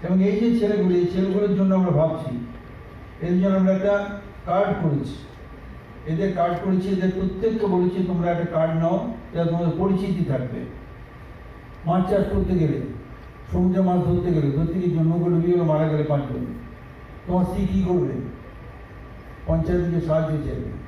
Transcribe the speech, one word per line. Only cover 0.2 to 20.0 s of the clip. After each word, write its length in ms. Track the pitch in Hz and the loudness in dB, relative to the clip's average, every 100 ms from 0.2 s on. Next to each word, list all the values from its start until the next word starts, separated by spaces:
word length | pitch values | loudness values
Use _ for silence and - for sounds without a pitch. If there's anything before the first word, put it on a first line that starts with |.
এই 160 | 196 208 | 4 4
যে 200 | 240 226 | 2 4
ছেলেগুলো, 360 | 202 196 180 175 | 2 2 4 4
এই 100 | 175 | 2
ছেলেগুলোর 500 | 185 190 202 202 180 | 2 2 2 2 4
জন্য 200 | 190 190 | 4 4
আমরা 160 | 180 | 4
ভাবছি, 560 | 147 160 - 127 120 117 - - - - - - - | 4 2 0 -6 -6 -8 -12 -16 -18 -16 -18 -18 -8
এর 200 | 170 180 | 0 2
জন্য 160 | 190 190 | 4 4
আমরা 160 | 190 | 4
একটা 460 | 190 202 202 202 - - - 175 | 4 2 2 0 -8 -12 -12 -2
কার্ড 240 | 180 208 - | 2 2 2
করেছি, 320 | 160 139 - - - - - - - - - - 156 | 0 0 -2 -10 -14 -18 -18 -18 -16 -18 -18 -14 -6
এদের 280 | 160 196 | -2 0
কার্ড 200 | 180 175 - | 2 0 0
করেছি, 260 | 196 180 190 | 0 0 0
এদের 220 | 185 185 | 0 0
প্রত্যেককে 540 | 185 190 - 226 220 202 | 0 -2 0 0 0 2
বলেছি, 380 | 180 180 185 180 | 2 2 0 -2
"তোমরা 240 | 175 170 | 0 0
একটা 140 | 170 165 | 0 0
কার্ড 280 | 160 160 | 0 2
নাও, 400 | 160 165 190 - - - | 2 2 0 -2 -8 -8
যাতে 160 | 170 165 | -2 0
তোমাদের 240 | 170 170 165 | 2 0 0
পরিচিতি 480 | 190 185 - 160 143 | 2 2 0 0 0
থাকবে।" 400 | 127 127 117 - - - - - - - - - - - - 160 | 0 -2 -6 -10 -12 -16 -18 -18 -18 -18 -18 -18 -18 -18 -8 0
মাছ 240 | 180 185 | 2 4
চাষ 160 | 202 202 | 2 2
করতে 260 | 196 180 185 | 2 2 2
গেলে, 220 | 151 135 - - - - - - - | 2 0 -4 -10 -14 -18 -18 -18 -4
সমুদ্রে 300 | 180 180 180 | 2 2 4
মাছ 240 | 185 180 165 | 4 4 2
ধরতে 280 | 175 180 | 2 2
গেলে, 180 | 160 139 | 2 2
ধরতে 220 | 151 165 | 2 0
গিয়ে 220 | 185 175 160 | 0 0 2
জন্য 200 | 160 175 | 2 2
করে 140 | 175 | 4
ডুবে 220 | 170 175 | 4 4
গেলে, 120 | 175 | 4
মারা 240 | 160 151 156 | 4 2 2
গেলে 160 | 151 | 0
পাঁচজন, 420 | 147 143 131 127 120 117 - - - - - - - | 2 0 0 -4 -6 -8 -12 -16 -18 -18 -18 -14 0
তোমার 180 | 180 185 | 2 2
স্ত্রী 220 | - 190 | 0 0
কী 160 | 190 180 | 2 2
করবে? 260 | 180 143 - - - - - - - - - - - - - - | 2 2 -2 -8 -12 -16 -16 -16 -16 -16 -16 -16 -16 -16 -12 0
পঞ্চায়েত 400 | 165 165 180 170 | 2 4 2 2
থেকে 200 | 165 | 0